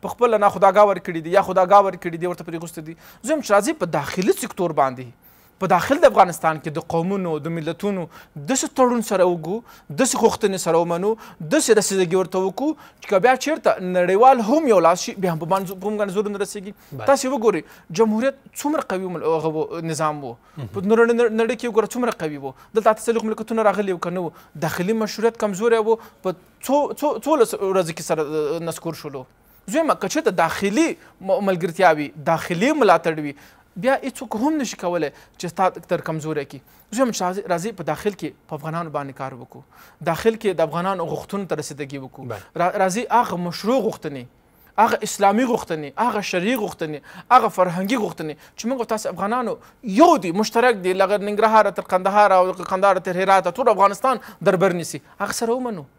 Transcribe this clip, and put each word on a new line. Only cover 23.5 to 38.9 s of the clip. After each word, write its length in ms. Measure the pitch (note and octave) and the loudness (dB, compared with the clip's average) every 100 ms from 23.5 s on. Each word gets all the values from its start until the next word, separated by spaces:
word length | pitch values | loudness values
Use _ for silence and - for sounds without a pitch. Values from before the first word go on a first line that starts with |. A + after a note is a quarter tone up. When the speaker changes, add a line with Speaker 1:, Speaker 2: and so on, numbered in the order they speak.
| A3+ G#3+ | 2 2
Speaker 1:
راغلي 260 | F#3+ G3 F3 | 2 -2 -4
و 0 | F3 | -4
که 100 | F3+ | -6
نه 0 | |
و. 120 | E3+ - - D#3 D#3 | -8 -10 -20 -6 -6
داخلي 300 | - F3+ A3+ | -4 -2 -2
مشروعیت 420 | G#3 - A3+ A3+ | -4 -2 -2 -2
کمزوری 380 | G#3+ F#3 A#3 A#3 | -4 -2 0 2
و. 180 | G#3+ A3 - _ | 2 0 -2 _
په 160 | F#3+ F3+ _ _ | -8 -8 _ _
څو، 320 | - C#4 C#4 | -2 0 0
څو، 200 | - D4 A#3 | -2 -4 -2
څو 200 | C4+ D#4 | 0 2
لس 160 | A3+ - | 2 0
ورځو 340 | G3 F#3+ E3 E3 | -2 0 -2 -6
کې 40 | - | -4
سره، 100 | D#3+ | -2
اه، 420 | D3 D#3 D3+ E3 E3 | -2 -2 -2 -4 -6
نسکور 340 | D#3+ E3 D#3+ | -8 -8 -10
شولو. 220 | D3+ C3+ B2+ _ _ _ - | -12 -14 -16 _ _ _ -4
زه 120 | B3+ | -2
وایم 120 | D#4+ | 0
که 140 | F3+ F#3+ | 0 -2
چېرته 320 | D#4 A#3+ F#3 E3 | -2 -2 0 -2
داخلي 420 | - G3+ G#3+ D#4+ - - _ | 0 -2 0 0 -2 -14 _
م-، 180 | F#3 F#3 G3+ | -2 0 0
ملګرتیا 440 | F#3 F3+ D#3+ F3+ D#3 | -2 -4 4 4 4
وي، 120 | C#3+ - C#3+ | -2 -6 -2
داخلي 420 | D#3+ - E3+ A#3+ D#4 | -2 -2 0 0 4
ملاتړ 480 | A3+ E3+ E3+ D#3+ D3 | 4 4 2 -4 -8
وي، 100 | C#3+ - _ _ - | -10 -20 _ _ -4
بیا 120 | A3 C4+ | -2 0
هیڅوک 320 | C4+ - B3 G#3 | -4 -10 -8 -2
هم 160 | C4+ D#4 | -2 -2
نشي 160 | A#3+ - | -4 -6
کولی 320 | F#3 F3 D3 | -4 -2 -4
چې 420 | - _ _ F3 | -8 _ _ -10
ستا 160 | E3 F#3 F3+ - | 0 0 0 -4
تر 100 | E3+ - | -4 -4
کمزوری 360 | D#3+ D3+ D3+ | -8 -6 -6
کړي. 160 | C#3 C#3 _ _ _ | -8 -14 _ _ _
زه 100 | G#3+ | -2
وایم 100 | C4 | -2
چې 80 | G3 | 0
راځئ، 180 | F3+ F#3 - | -4 -4 -4
راځئ 260 | E3+ G3 A3+ | -4 -4 -8
په 60 | D#3+ | -6
داخل 240 | G3+ G#3 G3 | -4 -4 -6
کې 280 | D#3 - _ | -12 -12 _
په 40 | D3+ | -10
افغانانو 320 | D#3 D#3+ E3+ | -6 -6 -6